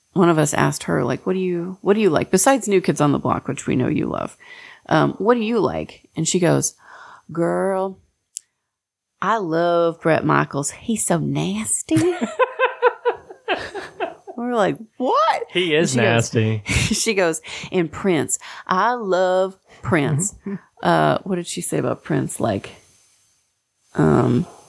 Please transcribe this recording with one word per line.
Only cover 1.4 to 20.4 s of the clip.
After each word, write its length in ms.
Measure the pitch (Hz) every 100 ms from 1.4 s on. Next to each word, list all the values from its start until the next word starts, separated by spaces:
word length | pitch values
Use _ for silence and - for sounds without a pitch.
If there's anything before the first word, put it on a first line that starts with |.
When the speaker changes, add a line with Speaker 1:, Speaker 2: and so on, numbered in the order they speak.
| 185 175 180 185
Speaker 1:
what 120 | 180
do 60 | 208
you 80 | 202
like 220 | 147 -
besides 360 | 190 277 269 208
New 140 | 190
Kids 180 | 175 147
on 120 | 147
the 80 | 135
Block, 280 | 131 - -
which 200 | 135 -
we 80 | 127
know 120 | 123
you 200 | - -
love? 280 | 50 50 - - - - - -
Um, 240 | 156 143 -
what 160 | 196 247
do 60 |
you 180 | 214 233
like?" 500 | 147 80 76 - _ -
And 120 | 160
she 120 | 185
goes, 340 | 170 139 143 - - - - - -
"Girl, 680 | 160 170 175 190 190 196 190 _ _ _ - _ _ _ _ _ _ _ -
I 160 | 185 220
love 640 | 175 165 175 170 165 165
Bret 240 | 165 156 156
Michaels. 460 | 143 147 139 143
He's 340 | - - 214 -
so 140 | 170
nasty." 800 | 147 143 170 208 220 - - 320
<laughs> 200 | 339 349 240 640 508 - 523 - 480 - 480 - - - - 359 - 415 - - 370 - - -
We're 200 | 240 240
like, 220 | 185 139 220 -
"What?" 460 | 254 508 640 - 480
Speaker 2:
He 240 | 180 180 151
is 200 | 165 131
Speaker 1:
And 60 |
she 40 | 113
goes, 280 | 117 113
Speaker 2:
nasty. 280 | 117 110 110 -
Speaker 1:
<laughs> 280 | - - 214
she 180 | -
goes, 280 | 196 175 160 - - -
"And 200 | 185 160
Prince. 480 | - 196 165 127 - - - -
I 280 | 185 220
love 640 | 247 202 175 185 185 190 190 _ -
Prince." 500 | - 170 135 139 - -